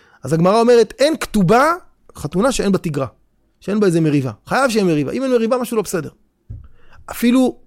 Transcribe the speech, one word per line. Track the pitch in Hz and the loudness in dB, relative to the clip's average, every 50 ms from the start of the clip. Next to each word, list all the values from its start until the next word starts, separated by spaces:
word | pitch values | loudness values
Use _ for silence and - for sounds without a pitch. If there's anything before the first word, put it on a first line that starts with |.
| _ _ _ _ - | _ _ _ _ -6
אז | 123 160 | -4 0
הגמרא | 160 165 180 208 233 | 0 2 2 2 2
אומרת, | 226 240 247 233 220 214 - - | 4 4 4 4 4 2 0 0
אין | 269 311 330 | 0 0 0
כתובה, | - - - - 214 185 160 220 247 277 320 349 359 - _ _ _ _ - - | -2 -4 -4 -2 0 2 4 4 4 4 2 0 -2 -8 _ _ _ _ -20 -14
חתונה | - - 147 - 175 220 277 - | -12 -10 -6 -4 -2 -2 0 0
שאין | - 185 202 190 | -2 0 0 0
בה | 170 | -2
תגרה, | - 170 143 139 135 110 - _ _ _ _ _ _ _ _ _ | -2 -4 -6 -6 -6 -8 -10 _ _ _ _ _ _ _ _ _
שאין | - - 202 220 | -8 -6 -2 0
בה | 208 | 2
איזה | 190 165 170 | 2 2 2
מריבה. | 160 156 143 147 131 127 104 - _ | 2 2 0 0 -2 -4 -8 -12 _
חייב | - 180 240 269 262 | -4 -2 0 0 0
שיהיה | 208 220 196 | 0 0 0
מריבה. | 180 160 147 143 131 - | 0 0 0 -2 -2 -4
אם | 240 269 | -4 -2
אין | 262 254 | 0 0
מריבה, | 233 226 220 254 254 | 0 0 0 -2 -2
משהו | 247 - 240 | -4 -4 -4
לא | 220 202 | -6 -4
בסדר. | - - 175 139 127 - _ _ _ _ _ _ - - - - - - - - - - - - - | -4 -6 -8 -8 -10 -14 _ _ _ _ _ _ -20 -18 -18 -18 -20 -20 -20 -20 -20 -20 -20 -18 -16
אפילו | - - 233 240 240 262 254 240 - - - | -6 -2 0 2 2 2 2 0 -2 -6 -14